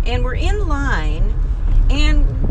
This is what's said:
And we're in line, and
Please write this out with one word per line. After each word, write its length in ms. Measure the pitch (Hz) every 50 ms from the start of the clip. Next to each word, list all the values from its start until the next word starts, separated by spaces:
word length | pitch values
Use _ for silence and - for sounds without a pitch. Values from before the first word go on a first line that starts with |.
| -
And 200 | 233 240 247 240
we're 100 | 254 233
in 320 | - 302 381 403 - -
line, 640 | 294 285 285 285 262 208 165 156 151 - - - - - - - - - - - - - - - -
and 360 | 269 302 302 302 311 302 294 - - - - -